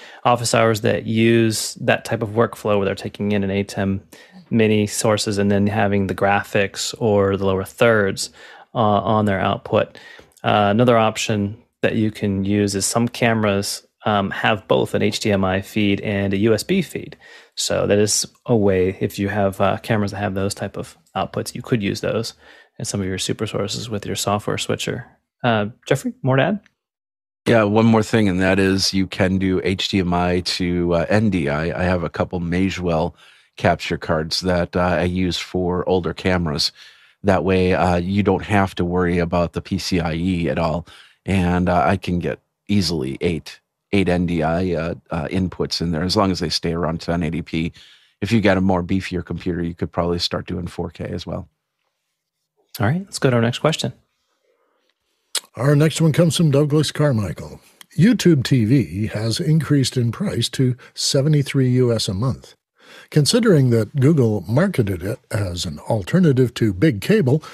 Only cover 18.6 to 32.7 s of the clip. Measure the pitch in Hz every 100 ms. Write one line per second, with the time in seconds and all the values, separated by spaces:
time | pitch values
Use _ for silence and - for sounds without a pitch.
18.6 | 101 95 92 - 101 - 98 104 98 95
19.6 | 98 107 - 107 101 101 104 95 98 -
20.6 | 101 - - - _ 95 90 - 113 -
21.6 | - 120 98 101 92 110 117 - - -
22.6 | _ - 123 101 92 92 - - 110 -
23.6 | 101 120 117 104 101 101 101 104 - 104
24.6 | - 110 - 101 - _ _ _ 123 110
25.6 | 104 - - 135 247 - 131 131 156 202
26.6 | _ _ _ _ _ _ _ _ - 117
27.6 | 104 107 113 113 107 113 101 87 92 95
28.6 | 95 98 - 98 92 - 92 95 95 92
29.6 | 87 95 - 98 87 87 90 90 - -
30.6 | 90 87 87 85 - 107 110 90 71 73
31.6 | 82 67 90 90 82 - 87 90 85 87
32.6 | 95